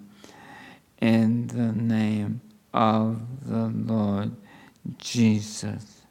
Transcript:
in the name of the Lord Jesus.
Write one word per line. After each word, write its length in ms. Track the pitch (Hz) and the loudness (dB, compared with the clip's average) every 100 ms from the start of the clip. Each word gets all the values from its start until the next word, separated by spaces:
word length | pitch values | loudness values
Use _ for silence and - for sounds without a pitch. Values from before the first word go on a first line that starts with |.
| - - - - - - - - _ - | -14 -20 -20 -20 -20 -20 -20 -20 _ -2
in 460 | 113 113 110 120 120 | 2 4 4 2 -2
the 260 | 117 117 | -2 -2
name 680 | 110 117 110 107 107 104 117 - - _ | 0 0 2 0 0 -2 -6 -10 -20 _
of 480 | 120 110 110 113 113 117 131 120 | 2 4 4 0 -2 -8 -10 -6
the 200 | 113 113 | -2 -2
Lord 640 | 110 104 113 104 101 107 - - - - _ - - | -4 -2 0 0 0 -2 -6 -18 -20 -20 _ -14 -12
Jesus. 1040 | - 123 110 107 104 - 107 104 - - _ | -6 2 4 4 -2 -8 -8 -8 -12 -20 _